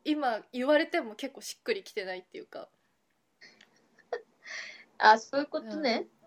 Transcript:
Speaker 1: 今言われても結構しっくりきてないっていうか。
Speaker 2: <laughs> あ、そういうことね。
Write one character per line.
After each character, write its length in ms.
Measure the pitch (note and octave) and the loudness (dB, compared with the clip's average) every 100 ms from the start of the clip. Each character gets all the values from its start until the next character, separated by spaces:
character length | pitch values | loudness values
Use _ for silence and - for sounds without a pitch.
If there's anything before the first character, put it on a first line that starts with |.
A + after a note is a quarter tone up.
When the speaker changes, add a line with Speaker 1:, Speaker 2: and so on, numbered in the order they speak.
Speaker 1:
今 380 | - D4+ C4 G#3+ - | -2 0 0 -2 -6
言 140 | B3 B3+ | -2 4
わ 120 | D4+ | 4
れ 80 | E4 | 4
て 140 | F4 | -2
も 140 | A#3 | -4
結 200 | G#3 C#4 | -8 -12
構 60 | - | -10
し 140 | - - | -14 -8
っ 20 | |
く 120 | - | -4
り 100 | G#3 | -4
き 80 | F#3 | -6
て 120 | - | -8
な 100 | F#3+ | -6
い 60 | F#3 | -8
っ 40 | |
て 140 | - - | -12 -16
い 20 | |
う 60 | - | -14
か。 220 | - - _ _ _ _ _ _ _ | -14 -16 _ _ _ _ _ _ _
Speaker 2:
<laughs> 840 | - - - _ _ _ - - - _ - - - - - - | -20 -20 -20 _ _ _ -12 -12 -12 _ -16 -14 -14 -16 -16 4
あ、 200 | A3 A3+ | 8 8
そ 180 | - C#4 | 4 -4
う 60 | |
い 20 | |
う 20 | D4 | -2
こ 140 | G#3+ | -4
と 160 | A3 G#3 | -6 -2
ね。 320 | C4+ A#3+ F#4+ _ | 0 0 -4 _